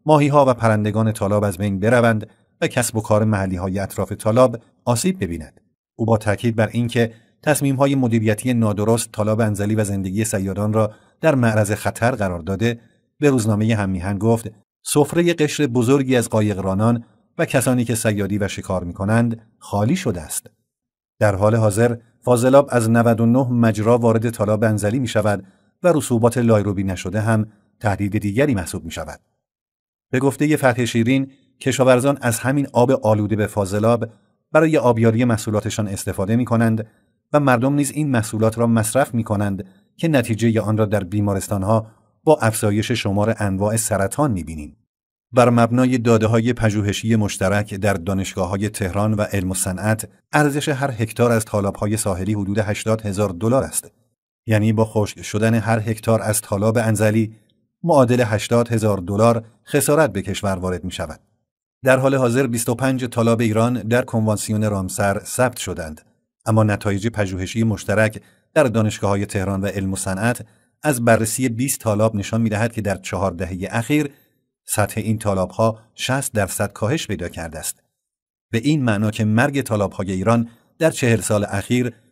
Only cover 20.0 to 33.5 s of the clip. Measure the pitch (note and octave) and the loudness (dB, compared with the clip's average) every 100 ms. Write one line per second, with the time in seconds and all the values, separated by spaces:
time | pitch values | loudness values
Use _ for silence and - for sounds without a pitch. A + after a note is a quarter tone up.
20 | C3+ F2 D2+ - - _ _ _ _ _ | -2 -6 -8 -12 -14 _ _ _ _ _
21 | _ - G#2+ F#2+ G#2 A#2 A2 G2+ A#2+ A2+ | _ -2 0 2 2 2 2 2 2 0
22 | - _ - B2 B2+ C3+ C#3 B2 A2+ A#2 | -10 _ 0 2 6 6 6 2 2 4
23 | A#2 A2+ A#2 B2 C3 A#2+ A2+ G#2 G#2+ A#2+ | 4 4 4 2 2 2 2 2 2 4
24 | A#2 A2+ A#2 A2+ G2+ G#2+ A2+ G#2+ G#2 B2 | 4 2 0 -2 0 2 2 0 0 -2
25 | A#2 A2+ G#2 G2+ - _ _ _ F3+ D#3+ | -2 0 0 0 -4 _ _ _ 2 2
26 | - A#2 A#2+ B2 A#2 A2 G2+ G2 G2 F2+ | 2 2 2 2 4 4 2 -2 -4 -4
27 | F#2+ G2+ G#2+ A2 G#2+ - _ _ A2 F#2+ | -6 -4 0 0 0 -8 _ _ -4 -2
28 | G#2 G#2 G#2 G2 D3 A2 F2 F#2 E2 E2+ | -2 -2 -2 0 2 0 -2 -8 -10 -12
29 | D#2 D2 _ _ _ _ _ _ _ _ | -12 -14 _ _ _ _ _ _ _ _
30 | _ B2+ C#3 B2 D3 D3+ C3+ A#2 A#2 B2 | _ 0 0 2 0 2 2 2 0 0
31 | A2+ C3+ C3+ - _ - C#3 B2+ C3 B2+ | 2 2 -2 -8 _ -8 -2 2 4 4
32 | C#3 C#3 A#2+ A2+ B2 C#3+ C#3 A#2 A#2+ C3 | 4 0 -2 -2 -2 -2 0 2 2 2
33 | G#2+ G#2+ G#2 G#2 G2+ | 2 2 0 0 -2